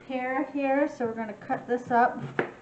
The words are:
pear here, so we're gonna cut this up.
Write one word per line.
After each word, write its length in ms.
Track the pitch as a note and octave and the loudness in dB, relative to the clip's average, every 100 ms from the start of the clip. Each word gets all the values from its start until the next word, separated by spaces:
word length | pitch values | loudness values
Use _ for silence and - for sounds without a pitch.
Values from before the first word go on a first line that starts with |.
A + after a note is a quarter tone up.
| - | -8
pear 420 | C4 B3+ C4 D4 | -4 -2 -2 -2
here, 360 | C#4+ C4+ C4+ D4 | 0 2 4 2
so 160 | - A#3+ | 0 -4
we're 80 | |
gonna 200 | A3+ A3 | -2 -6
cut 340 | G3+ - B3+ - | -8 -6 -6 -2
this 240 | A#3+ - | -2 2
up. 300 | A#3 B3 - - - - - | 4 4 2 -4 -4 -4 -8